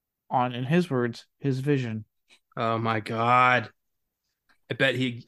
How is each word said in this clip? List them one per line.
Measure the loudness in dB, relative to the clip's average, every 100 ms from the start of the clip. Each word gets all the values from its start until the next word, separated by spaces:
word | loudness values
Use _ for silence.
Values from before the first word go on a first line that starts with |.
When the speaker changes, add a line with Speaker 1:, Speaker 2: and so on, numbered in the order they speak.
| _ _ _
Speaker 1:
on, | -2 -2
in | -4
his | 0 0 2
words, | 0 -2 -4 -16 _
his | -4 -2
vision. | 0 0 -2 -6 -10 _ _ _ _ -4
Speaker 2:
Oh | -2 0
my | 0 -2
God! | -4 -2 4 6 6 4 0 -12 _ _ _ _ _ _ _ _ -10
I |
bet | -2 -2
he, | 0 -4 -6